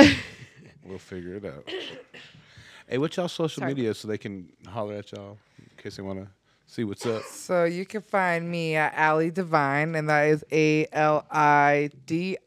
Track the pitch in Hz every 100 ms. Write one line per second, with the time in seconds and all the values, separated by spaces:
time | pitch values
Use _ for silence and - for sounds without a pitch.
0 | 294 269 - - - - - - 87 92
1 | - 95 87 98 101 71 - 370 320 -
2 | - - - - - - - - - 120
3 | 156 - 175 - 160 - 160 139 113 104
4 | 107 107 - 98 90 _ - 107 104 104
5 | 101 104 101 104 _ - - - 107 95
6 | 98 95 95 _ _ _ _ - 110 101
7 | 120 110 - - - 180 170 175 190 214
8 | - 202 185 170 170 170 160 156 151 -
9 | 156 156 165 165 175 160 139 139 156 160
10 | 151 151 151 151 - 156 156 151 156 147
11 | 151 151 - 156 147 147 143 147 147 -
12 | - 165 185 185